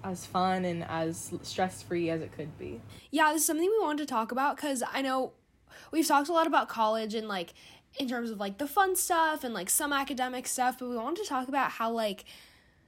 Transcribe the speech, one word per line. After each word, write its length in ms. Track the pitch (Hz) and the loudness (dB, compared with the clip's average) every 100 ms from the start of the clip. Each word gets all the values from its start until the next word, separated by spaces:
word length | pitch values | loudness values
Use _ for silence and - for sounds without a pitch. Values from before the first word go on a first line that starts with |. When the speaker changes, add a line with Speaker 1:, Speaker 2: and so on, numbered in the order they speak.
| 196 | -8
Speaker 1:
as 200 | 180 - | -8 -4
fun 380 | 185 185 185 | 0 2 2
and 220 | 180 170 165 | 0 -2 -4
as 480 | 160 165 170 - 170 | -2 -2 -4 -8 -10
stress-free 680 | - - 185 - - 175 165 | -6 -2 -2 -2 -6 -2 0
as 120 | 165 | -2
it 100 | 156 | -6
could 260 | - 156 - | -10 -12 -10
be. 240 | 143 233 - - - | -12 -12 -14 -20 -4
Speaker 2:
Yeah, 220 | 294 311 | 2 4
this 80 | 311 | 4
is 40 | 294 | 2
something 240 | 311 359 | 2 2
we 160 | 440 320 | 2 2
wanted 180 | 302 | 0
to 20 | 294 | -2
talk 260 | 233 226 | -2 0
about 240 | 247 277 - | 0 0 0
'cause 260 | 294 262 226 | -2 -2 -2
I 80 | 254 | -2
know 320 | 269 262 254 - _ _ _ - - | 0 0 -2 -6 _ _ _ -20 -4
we've 160 | 311 302 | 0 4
talked 220 | 285 294 | 4 6
a 20 | |
lot 160 | 330 320 | 4 6
about 220 | 285 - | 4 2
college 440 | 233 220 220 220 | 2 2 2 -2
and, 140 | 220 214 | -4 -4
like, 260 | 190 170 - - - _ - | -4 -6 -10 -20 -20 _ -6
in 80 | 262 | -4
terms 240 | 247 233 | -2 -4
of, 80 | 202 | -4
like, 180 | 202 202 | -4 -4
the 100 | 285 | 0
fun 280 | - 381 370 | 4 4 2
stuff 480 | - 339 320 311 | 2 4 4 2
and, 100 | 247 | -4
like, 160 | 214 180 | -4 0
some 220 | - 294 | 0 2
academic 560 | 277 269 254 254 254 247 | 0 0 -2 -2 -4 -4
stuff, 320 | - 247 247 | 0 0 0
but 80 | 247 | -4
we 80 | 240 | -4
wanted 260 | 233 359 | -4 -4
to 40 | 403 | -2
talk 220 | 262 254 | -2 0
about 220 | 269 - | 0 0
how, 200 | - 226 | 0 0
like, 320 | 233 214 196 - - - - _ _ | 0 0 -4 -10 -20 -20 -20 _ _